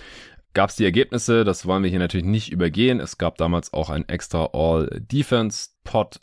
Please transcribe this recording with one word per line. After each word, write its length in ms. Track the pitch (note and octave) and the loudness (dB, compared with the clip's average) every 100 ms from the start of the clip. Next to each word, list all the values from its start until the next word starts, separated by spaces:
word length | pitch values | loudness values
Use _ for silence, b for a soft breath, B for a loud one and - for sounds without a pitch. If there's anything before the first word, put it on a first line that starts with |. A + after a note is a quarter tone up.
| B B B B _ - | B B B B _ 0
Gab's 200 | G2 - | 0 2
die 100 | G2+ | 2
Ergebnisse, 580 | G2 C3+ A#2+ - A2+ G2+ | 4 2 0 2 4 4
das 200 | F2+ F2 | 0 0
wollen 160 | F#2+ | 0
wir 80 | F#2+ | 2
hier 80 | F2+ | 0
natürlich 300 | F2 F#2+ F2 | 0 0 0
nicht 240 | A2 A2 | 0 -2
übergehen. 480 | F2+ E2+ D#2 B2 A#2+ | -2 0 2 2 2
Es 180 | C#2+ - | -4 -4
gab 220 | E2+ - | -4 -2
damals 340 | E2 F2 - | 0 0 -2
auch 160 | - - | -6 -4
ein 180 | D#2 - | -4 -4
extra 420 | F2 - E2 D#2+ | -6 -4 -2 -2
All-Defense-Pod 1700 | C2+ E2 D#2+ D2+ - A2 C#3 C#3+ A#2+ A2 - - _ - A2+ G2+ - | 0 2 2 0 -4 -4 -2 0 0 0 -4 -12 _ -4 -2 -2 -6